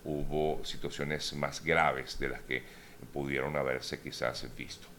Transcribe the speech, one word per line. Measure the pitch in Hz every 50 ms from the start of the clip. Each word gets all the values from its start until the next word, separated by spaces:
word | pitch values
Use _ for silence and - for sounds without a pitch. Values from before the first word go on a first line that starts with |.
| -
hubo | 73 78 73 73 71 73 76 78 78 76 - -
situaciones | - - - - 73 - - 71 73 76 73 - - -
más | 73 71 69 71 - -
graves | 78 82 82 80 73 65 65 67 - -
de | - 69 67
las | 64 62
que | - - 64 64 - - - - - - - - - 62 -
pudieron | 73 71 69 69 65 65 73 76
haberse | 73 67 67 64 64 - - 76 -
quizás | - 71 - - - 60 62 - 64 62 60
visto. | - 65 - - - - - -